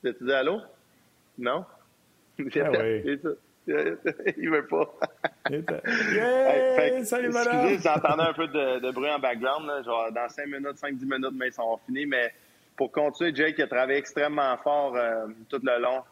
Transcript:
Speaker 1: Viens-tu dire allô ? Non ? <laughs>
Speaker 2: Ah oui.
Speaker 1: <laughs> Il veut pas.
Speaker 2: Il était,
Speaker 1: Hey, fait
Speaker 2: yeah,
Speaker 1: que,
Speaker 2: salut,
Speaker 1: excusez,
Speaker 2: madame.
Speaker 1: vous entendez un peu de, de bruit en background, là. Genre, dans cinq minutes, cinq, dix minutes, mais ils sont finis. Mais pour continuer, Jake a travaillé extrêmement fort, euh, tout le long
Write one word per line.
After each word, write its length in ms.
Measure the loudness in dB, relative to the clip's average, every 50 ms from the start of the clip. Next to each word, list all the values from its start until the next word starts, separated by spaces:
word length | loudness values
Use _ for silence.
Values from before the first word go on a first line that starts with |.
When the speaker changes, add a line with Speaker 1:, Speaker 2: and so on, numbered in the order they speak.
| -4
Speaker 1:
Viens-tu 200 | -4 -6 -4 -2
dire 140 | 0 0 2
allô ? 220 | 2 0 -2 -4 -6 -12 -20 _ _ _ _ _ _ _ _ _ _ _ _ -6
Non ? 280 | -2 -2 -2 -2 -4 -8 -18 -20 _ _ _ _ _ _ _ _ _ _ _ -10
<laughs> 80 | -8 -4 -2 0
Speaker 2:
Ah 80 | 0 2
oui. 480 | 2 2 2 2 0 0 0 -2 -4 -2 -4 -6 -6 -6 _ _ _ _ _ -2
Speaker 1:
<laughs> 680 | -2 0 0 -2 -4 -4 -4 -6 -6 -2 -2 -4 -2 -2
Il 120 | -2 0
veut 160 | 0 0 0 0
pas. 260 | 0 0 0 0 -2 -6 -6 -6 -6 _ _ -8 -8 _ _ -2
Speaker 2:
Il 60 | -2
était, 180 | -2 -4 -4 -6 -4 -4
Speaker 1:
Hey, 880 | -2 -2 0 0 2 2 2 2 4 4 4 4 6 6 6 4 4 4
fait 140 | 4 4 4
Speaker 2:
yeah, 80 | 2 0
Speaker 1:
que, 40 | 0
Speaker 2:
salut, 220 | 0 -2 0 0 0
Speaker 1:
excusez, 200 | 2 2 2 4
Speaker 2:
madame. 260 | 4 4 4 4 4
Speaker 1:
vous 120 | 4 4 4
entendez 360 | 4 4 4 2 2 4 2
un 100 | 2 2
peu 140 | 0 -4 -2
de, 320 | 0 0 2 2 0 0
de 120 | -2 -4
bruit 180 | -4 -2 -2 0
en 80 | 0 0
background, 480 | 0 0 0 0 0 0 0 0 -2 -4
là. 140 | -6 -6
Genre, 300 | -4 -2 -2 0 0 -2
dans 180 | -2 -4 -6 -6
cinq 160 | -6 -8 -10 -10
minutes, 300 | -8 -8 -8 -8 -10 -8
cinq, 180 | -8 -8 -8 -6
dix 80 | -4
minutes, 280 | -4 -4 -2 -4 -4 -4
mais 140 | -4 -6 -6
ils 60 | -4
sont 260 | -4 -2 -2 -2 -4 _ -8
finis. 180 | -6 -4 -4
Mais 260 | -2 0 0 0 -2 -4 -8 _ _ _ _ _ _ _
pour 160 | -4 -4 -2
continuer, 420 | 0 0 0 0 0 -2 -2 -2 0
Jake 260 | 0 0 0 2 0
a 60 | -2 0
travaillé 300 | 2 0 2 2 2 0
extrêmement 580 | -2 -4 -4 -2 -2 0 0 0 0 0 0 0
fort, 380 | 0 0 2 2 0 0 0
euh, 300 | 0 0 0 0 -2 -4 -8 -10 -16 -14 _
tout 100 | -8 -4 0
le 180 | 0 0 2
long 220 | 2 0 -2 -2 -4 _